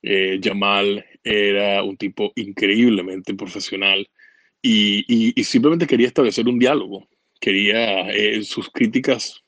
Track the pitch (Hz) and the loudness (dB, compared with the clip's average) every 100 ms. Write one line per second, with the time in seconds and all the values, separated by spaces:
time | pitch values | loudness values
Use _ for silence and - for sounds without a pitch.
0 | - 98 95 95 101 98 101 101 101 101 | 0 0 0 0 -2 0 0 2 0 -2
1 | - _ 123 107 101 101 101 101 98 95 | -8 _ -4 0 2 2 2 0 -2 -6
2 | 101 - 104 - 101 98 101 107 120 101 | -8 -4 -4 -4 -10 -4 0 4 4 2
3 | 90 95 92 98 98 101 - 98 98 95 | -2 -10 -10 -10 -10 -10 -10 -4 -2 -2
4 | 98 _ - _ _ _ - 214 208 202 | -4 _ -20 _ _ _ 0 2 2 0
5 | - 117 113 123 110 127 139 170 165 123 | 0 2 2 0 0 2 4 2 2 2
6 | 120 143 123 101 117 123 123 143 95 98 | 2 2 2 2 0 2 2 2 -4 -12
7 | _ _ _ _ - 98 101 110 113 95 | _ _ _ _ -2 0 2 2 0 -2
8 | 92 107 104 107 104 - 98 - 117 131 | -2 0 0 -2 -6 -8 -8 -2 0 2
9 | 131 120 - - | 0 -2 -4 -14